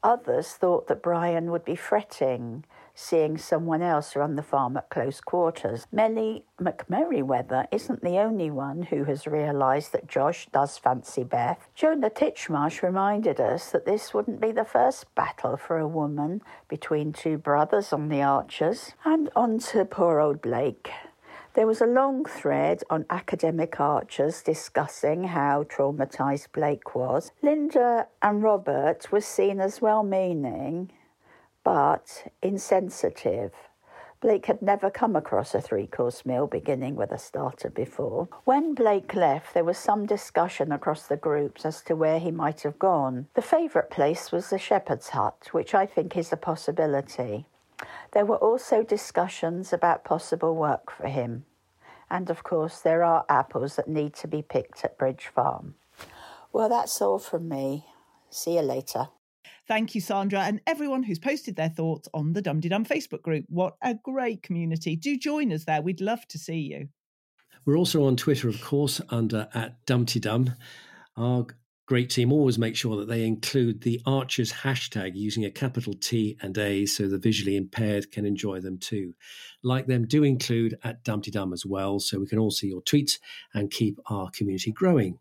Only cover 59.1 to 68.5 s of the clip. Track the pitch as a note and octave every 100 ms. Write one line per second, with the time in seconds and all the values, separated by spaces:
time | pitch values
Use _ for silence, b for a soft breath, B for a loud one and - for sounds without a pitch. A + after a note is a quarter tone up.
59.1 | _ _ _ B B _ A3 A3 A3 E3+
60.1 | G3 G3 G3 F#3+ G#3+ - D#4 D4 C4+ A#3+
61.1 | F3 C4 D4 - F#3 D#3+ D#3+ D#3+ D#3 -
62.1 | - D3+ E3 F#3 D#3+ E3 G3 A3+ D4+ -
63.1 | - - D#3 - E3 F#3 - B3 A3 -
64.1 | C4 B3 G#3+ - E3+ E3 D#3+ E3 D#3+ C#4
65.1 | C#4 D4+ D4+ C#4 D#3 D#3+ D#3 D#3+ F3+ G3
66.1 | A#3 - D#3+ - E3 D3 C#3+ C#3+ _ _
67.1 | _ _ _ b b - D#3 F3+ D#3+ C#3
68.1 | B2 - C3+ B2